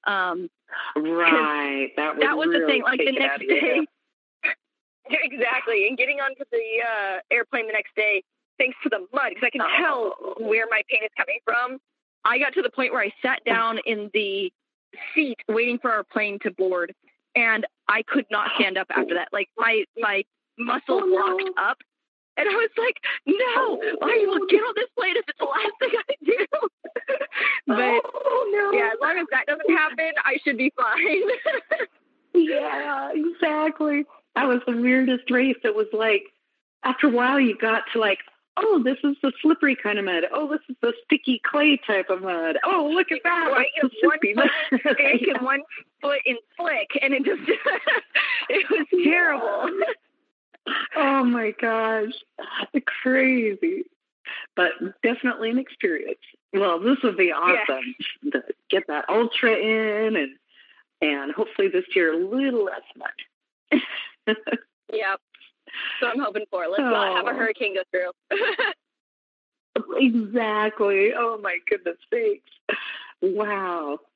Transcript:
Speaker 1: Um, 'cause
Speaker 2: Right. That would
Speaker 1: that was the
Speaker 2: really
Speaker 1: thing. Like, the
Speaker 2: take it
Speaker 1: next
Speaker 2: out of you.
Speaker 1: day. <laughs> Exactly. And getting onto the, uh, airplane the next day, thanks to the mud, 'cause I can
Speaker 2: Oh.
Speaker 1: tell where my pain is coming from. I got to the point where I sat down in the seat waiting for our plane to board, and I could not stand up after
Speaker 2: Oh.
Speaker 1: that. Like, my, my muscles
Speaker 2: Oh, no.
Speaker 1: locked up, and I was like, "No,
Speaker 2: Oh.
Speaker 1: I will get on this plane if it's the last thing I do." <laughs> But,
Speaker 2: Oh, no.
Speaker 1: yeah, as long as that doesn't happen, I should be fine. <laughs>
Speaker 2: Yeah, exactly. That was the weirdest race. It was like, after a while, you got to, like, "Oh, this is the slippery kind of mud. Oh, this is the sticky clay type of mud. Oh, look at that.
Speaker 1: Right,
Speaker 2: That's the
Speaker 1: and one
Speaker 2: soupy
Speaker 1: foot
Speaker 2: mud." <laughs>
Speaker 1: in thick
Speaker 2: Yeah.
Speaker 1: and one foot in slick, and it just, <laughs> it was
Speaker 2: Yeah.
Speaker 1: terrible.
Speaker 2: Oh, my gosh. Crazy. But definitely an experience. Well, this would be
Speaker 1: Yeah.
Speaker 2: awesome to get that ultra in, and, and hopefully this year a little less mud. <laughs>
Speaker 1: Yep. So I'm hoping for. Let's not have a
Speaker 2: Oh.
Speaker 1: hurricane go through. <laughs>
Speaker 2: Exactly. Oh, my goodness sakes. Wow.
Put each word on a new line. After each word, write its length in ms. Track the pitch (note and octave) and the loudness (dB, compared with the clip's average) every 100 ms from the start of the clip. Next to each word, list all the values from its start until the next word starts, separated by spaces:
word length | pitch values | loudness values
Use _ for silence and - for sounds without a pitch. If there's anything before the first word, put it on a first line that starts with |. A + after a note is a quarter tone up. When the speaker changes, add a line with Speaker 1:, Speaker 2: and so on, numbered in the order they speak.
Speaker 1:
Um, 440 | - G3 F3+ E3+ F3 _ _ - - | 0 0 -2 -4 -8 _ _ -10 -6
'cause 80 | D3+ | -4
Speaker 2:
Right. 880 | D#3 E3 E3 D#3 D#3 D3 C#3+ C#3 C3+ - | -2 2 4 4 2 0 -2 -2 -4 -2
That 200 | D3+ - | -4 0
would 60 | A3+ | 0
Speaker 1:
that 100 | D#4 | 2
was 80 | D#4+ | 2
the 100 | E4+ | 2
Speaker 2:
really 120 | D#4 | 2
Speaker 1:
thing. 100 | B3+ | 2
Like, 160 | B3+ B3+ | 0 0
the 60 | C#4 | 0
Speaker 2:
take 100 | B3+ | 0
it 20 | |
Speaker 1:
next 120 | C4+ | -2
Speaker 2:
out 80 | A3 | -2
of 0 | |
you. 180 | G4 D#4+ | 0 2
Speaker 1:
day. 260 | C#4 C4 D4+ _ _ _ _ _ | 2 0 -2 _ _ _ _ _
<laughs> 120 | - - _ _ _ _ - | -6 -6 _ _ _ _ -4
Exactly. 800 | D4+ D4 C4 A#3+ B3+ A#3 A3 G3+ | -4 -4 -4 -2 -2 -2 0 0
And 100 | B3+ | -2
getting 220 | B3+ C#4+ | -4 -2
onto 240 | C4+ C4+ C#4 | -6 -8 -6
the, 320 | A#3 A3+ A3+ | -6 -4 -4
uh, 380 | A#3 G#3+ G3 F#3+ - | -4 -4 -4 -6 -2
airplane 360 | A#3+ - B3+ A3 | -2 -2 -4 -4
the 60 | |
next 220 | G#3+ - | -6 -4
day, 280 | - G#3+ G3 - _ _ _ | -2 0 -2 -6 _ _ _
thanks 200 | B3+ - | -4 -2
to 40 | D4 | -4
the 120 | G#3+ F#3 | -4 -4
mud, 220 | C4+ B3+ | -4 -4
'cause 80 | F3+ | -2
I 80 | B3 | -2
can 100 | F3 | 0
Speaker 2:
Oh. 80 | E3 - | 0 2
Speaker 1:
tell 580 | E4+ C4+ G#3+ - - - | 0 0 -4 -6 -12 -8
where 280 | A3+ A3 A3+ | 0 0 2
my 120 | A3 - | -2 0
pain 140 | A3 | -2
is 80 | G#3+ - | -2 -4
coming 240 | A#3 G3+ | -4 -4
from. 360 | - A#3 B3 C4 _ _ _ _ | -2 -2 -2 -6 _ _ _ _
I 140 | G#3+ B3 | -2 0
got 140 | C#4 | 0
to 80 | D4 | 0
the 80 | B3 | -2
point 220 | - B3 | -2 -2
where 100 | B3+ | 0
I 100 | G3+ - | -2 -2
sat 220 | B3+ B3+ | -4 -2
down 340 | A3+ A3+ A3+ A3+ | 0 0 0 -2
in 280 | - G#3+ G#3 | -4 -6 -2
the 380 | G#3+ G3+ G3 F#3 _ _ _ _ - - | -4 -2 -4 -6 _ _ _ _ -18 -2
seat 280 | - C#4+ A3+ - | -2 0 -4 -4
waiting 300 | A3 A#3+ A#3+ | -2 0 -2
for 100 | B3+ | -2
our 140 | G#3+ | -2
plane 340 | F#3+ A3 G#3 G3+ | -2 -4 -4 -4
to 120 | G#3 | -8
board, 420 | F#3 F#3 F3+ E3+ - _ _ _ | -2 -2 0 -4 -10 _ _ _
and 320 | A#3+ A3+ A3 A3 _ - | 0 2 0 -4 _ -2
I 140 | G#3+ | -2
could 260 | A3 C#4+ A3+ | 0 -2 -2
not 240 | G#3 D#3+ | -2 -2
stand 240 | - G3 F#3 | 0 0 -2
up 80 | F#3 | -2
after 220 | - - | -2 -2
Speaker 2:
Oh. 20 | E3+ | -4
Speaker 1:
that. 160 | - | -4
Like, 160 | G#3 G3 - | -6 -6 -2
my, 280 | A3+ A3 F#3 - | 0 0 -2 -4
my 280 | A3 G3 F#3+ _ _ - | -2 -2 -6 _ _ -10
muscles 460 | A#3+ - - - | -4 -4 0 0
Speaker 2:
Oh, 40 | F#4 | 2
no. 100 | F#3+ | 2
Speaker 1:
locked 340 | F#3+ F#3 F#4+ F#4 | 2 0 -2 -2
up, 240 | G3 C4 _ _ _ _ _ - | -2 -4 _ _ _ _ _ -2
and 120 | F4 | 0
I 60 | |
was 160 | G4+ A4+ - | 0 0 0
like, 260 | A#4+ - - - - | -2 -2 -6 -6 -2
"No, 80 | G4 B4+ A#4+ A#4+ - | 0 2 2 0 -2
Speaker 2:
Oh. 160 | G#4+ - | -4 -2
Speaker 1:
I 220 | - A4+ G4 | 2 2 2
will 200 | F#4+ F#4+ | 0 4
get 160 | G#4 | 4
on 120 | A#4 G#4 | 4 -2
this 120 | B4 | -4
plane 260 | - F#4+ G4+ | -2 0 0
if 80 | - | -2
it's 100 | - | -6
the 60 | C#5 | -4
last 260 | G#4 G#4+ - | -2 -2 -2
thing 100 | B4+ A4+ | -2 -2
I 180 | - C#5+ | -2 -2
do." 220 | D4 A#4+ F4+ D5+ A#4 _ D#5+ | 0 2 0 -2 -4 _ -12
<laughs> 320 | B4 - C5+ C#5+ - C6+ C6 - | -10 -4 -4 -4 -2 -2 -2 0
But, 360 | - B4 A#4+ | 2 4 2
Speaker 2:
Oh, 460 | - - C#5 A#4+ G#4+ | 0 -4 0 0 2
no. 260 | G#4 G4+ G4+ | 0 2 2
Speaker 1:
yeah, 120 | A4 | 0
as 80 | A4+ | 0
long 180 | D4+ F4 | 0 0
as 80 | E4 | -2
that 140 | C4 C4+ | -2 -2
doesn't 240 | D4+ D5+ E4 | -2 2 2
happen, 360 | D#4 D4 D#4+ D4+ | 2 0 -2 0
I 120 | - C#4 | -2 0
should 120 | D4 A#3 | -2 0
be 140 | C4 | 0
fine. 520 | - A3+ A3 E4+ F#4+ | 0 0 2 2 2
<laughs> 680 | G4 A#4+ D#5+ C5+ - D5+ A4+ _ _ _ _ | 0 -2 -2 -4 -4 -4 -4 _ _ _ _
Speaker 2:
Yeah, 760 | F4+ D#4 D4 C#4+ C#4+ D4 C4+ C#4 | 4 4 2 -2 -4 -4 -4 -4
exactly. 920 | D#4 D#4+ F4 D#4+ D4+ D#4 D4+ D4+ C#4+ C#4+ - _ | -2 -2 -2 0 2 0 0 0 0 -4 -12 _
That 140 | A#3+ C4+ | -2 2
was 120 | A#3+ B3 | 2 0
the 80 | |
weirdest 560 | A#3 B3 B3+ B3+ B3+ - | 0 4 4 4 0 0
race. 280 | B3 C4 A#3+ | 2 2 2
It 100 | A3 | 0
was 120 | G#3+ G#3+ | 0 0
like, 400 | G#3+ A3 G3+ - _ _ _ _ _ | 0 2 2 0 _ _ _ _ _
after 240 | B3+ B3+ D4 | -4 2 4
a 20 | |
while, 280 | A#3+ B3 C#4 | 4 2 4
you 160 | B3+ G3+ | 4 2
got 240 | A3+ A3 - | 0 0 0
to, 60 | A#3 | 0
like, 220 | G#3+ F#3+ - _ _ - | 0 0 -6 _ _ 0
"Oh, 260 | A4 F4+ | 4 4
this 140 | B3 C4+ | 4 2
is 120 | C#4+ C#4+ | 0 0
the 100 | C#4 - | -2 2
slippery 340 | D#4 E4 C#4+ B3+ | 2 4 4 2
kind 220 | G#3 G#3 | 0 -2
of 80 | G3 | 0
mud. 180 | E3+ F3 | 0 0
Oh, 160 | C#4 D4+ | -2 -2
this 140 | D#4 - | -4 -6
is 60 | B3+ | -2
the 140 | A#3+ A#3 | -2 -2
sticky 360 | - D#4 - B3 | 0 0 2 0
clay 320 | - D4 D4+ C#4 | 0 4 6 4
type 320 | - G3 F3+ | 2 0 0
of 140 | F#3 | -2
mud. 360 | F#3+ E3+ E3 - | -2 -2 0 0
Oh, 220 | - F#4+ D4 | 2 2 2
look 240 | E4+ E4+ | 2 2
at 100 | D#4+ | 0
that. 280 | F4 E4+ D#4+ | 0 0 2
Speaker 1:
Right, 160 | C5+ - D#4+ | 2 0 0
Speaker 2:
That's 120 | C4+ G#4+ | -2 4
the 0 | |
Speaker 1:
and 80 | F4 | 2
one 100 | D#4+ | 4
Speaker 2:
soupy 160 | G3+ | 0
Speaker 1:
foot 160 | G#3+ C#4 - - | 2 2 2 0
Speaker 2:
mud." 100 | B3+ | 0
<laughs> 0 | D4 | 2
Speaker 1:
in 80 | - | 2
thick 300 | C#4+ B3 - | 4 4 2
Speaker 2:
Yeah. 80 | |
Speaker 1:
and 80 | B3+ | 0
one 180 | B3+ C#4 D4 - - _ | -2 -2 -4 -18 -20 _
foot 200 | C#4+ C#4 | -2 -2
in 120 | B3+ A#3 _ - | -2 -4 _ -6
slick, 320 | E4+ C4+ D4 C#4+ | -4 -2 -2 -2
and 100 | C4 | 0
it 100 | C4+ | 2
just, 180 | C#4 G4 | 0 -2
<laughs> 1040 | D4+ - - F#4 - B4 - - - A#5 - | 0 0 0 -2 0 0 0 -2 0 -4 0
it 220 | G#4+ - | -2 2
was 160 | E4 D4+ | 0 2
Speaker 2:
Yeah. 120 | F#4 D#4+ | 4 4
Speaker 1:
terrible. 560 | F4 E4+ C#4 A#3 - E4+ F#4+ D#5+ A4 _ _ _ _ _ - - - - D#4 | 4 4 2 -2 -2 -4 -2 -4 -4 _ _ _ _ _ -16 -6 -6 -4 0
Speaker 2:
Oh, 280 | C#4 C#4 | 2 4
my 260 | B3 A#3+ A3 | 4 2 -2
gosh. 640 | G#3+ A3+ A3+ A3 A3 G#3+ - - - - - - C#4+ - - | -2 0 0 0 0 -2 -6 -16 -18 -10 -8 -2 -2 -2 -2
Crazy. 840 | B3+ C4 C4 B3+ A3 G3 - F4+ - _ _ _ - - - - | 2 4 4 4 2 0 -2 -2 -6 _ _ _ -14 -14 -8 2
But 160 | F3 - F#3 - | 2 2 -8 -2
definitely 480 | A3+ B3 B3+ - A3+ | -2 0 -2 -2 -2
an 80 | B3 | -2
experience. 600 | C4+ - G3 D#3 - - - _ _ | -2 -4 -2 -2 -4 -10 -12 _ _
Well, 240 | G3 G3 E3+ | 0 2 2
this 160 | G#3+ C4+ | 2 2
would 160 | A#3+ F3+ | 2 2
be 80 | F3+ | 2
Speaker 1:
Yeah. 80 | |
Speaker 2:
awesome 600 | D3+ F3 F3+ G#3+ C3 B2+ - - - - | 2 2 2 0 -4 -6 -10 -12 -8 -4
to 100 | - - - _ | -4 -4 -10 _
get 160 | F#3+ - | -2 0
that 180 | D3 - | -6 0
ultra 440 | G3+ A#3 - A#3+ | 0 2 2 2
in, 640 | G#3+ A3 A3 G#3+ G#3 A3 G#3+ | 2 2 0 0 0 0 0
and, 200 | C3+ - _ _ _ _ _ _ | -2 -8 _ _ _ _ _ _
and 320 | D3+ C#3+ C#3 | -2 -2 -4
hopefully 340 | D3+ - - G3 | -4 -4 0 2
this 160 | F3+ F3+ F#3+ | 2 0 2
year 160 | E3 | 2
a 40 | E3 | 2
little 480 | F#3 B3+ C#4 A#3+ | 0 0 0 0
less 180 | G3 - - - | -2 -4 -14 -12
mud. 840 | - - - _ _ _ _ D4+ - - - _ - | -12 -12 -20 _ _ _ _ 0 0 -10 -12 _ -4
<laughs> 100 | G#3+ G#3+ A#3 _ _ - | -2 -2 -6 _ _ -6
Speaker 1:
Yep. 280 | A3 G3 G3 _ _ - _ - - - - | -4 -2 -4 _ _ -20 _ -18 -10 -8 -2
So 80 | B3 | -2
I'm 140 | A#3+ | -2
hoping 240 | A#3+ G#3 G#3+ | -4 -4 -6
for. 180 | F#3 E3+ | -4 -2
Let's 120 | B3 | 0
not 340 | C4 A3 G3 F3+ | 2 2 2 0
have 100 | - | -2
a 40 | |
Speaker 2:
Oh. 40 | |
Speaker 1:
hurricane 400 | B3+ A3+ - G#3 | -2 -2 -2 -4
go 80 | F#3 F#3 | -4 -4
through. 220 | F#3 F4+ - _ | -4 -4 -8 _
<laughs> 420 | G4+ A#4 G4+ A4 - _ _ _ _ _ _ _ _ _ - - - | -2 0 0 -2 -4 _ _ _ _ _ _ _ _ _ -8 -4 2
Speaker 2:
Exactly. 1160 | C4 A#3 G#3 A#3 A3 G#3+ G#3+ G#3+ G3+ G3 G3+ - | 4 4 -2 -2 0 0 0 0 2 4 2 2
Oh, 220 | A#3 A3 | -4 -4
my 160 | G3+ F3 - | -6 -6 -2
goodness 280 | G3+ E3+ E3+ _ | -2 -2 -10 _
sakes. 380 | A#3+ A3 - _ _ - - - - - - | -2 0 -2 _ _ -8 -8 -8 -14 -16 -2
Wow. 800 | F#3 G3 G#3 G3+ F#3 E3+ D3 D3+ _ | -2 0 -2 -2 -4 -4 -4 -8 _